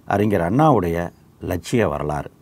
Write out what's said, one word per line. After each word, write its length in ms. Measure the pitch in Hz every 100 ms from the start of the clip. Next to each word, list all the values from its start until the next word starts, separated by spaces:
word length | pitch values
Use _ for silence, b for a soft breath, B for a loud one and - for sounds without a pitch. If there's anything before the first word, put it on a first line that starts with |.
அறிஞர் 480 | - 101 107 101 82
அண்ணாவுடைய 580 | 120 156 117 87 85 87 - _ -
லட்சிய 480 | - 90 - 123 92
வரலாறு. 420 | 73 73 71 - _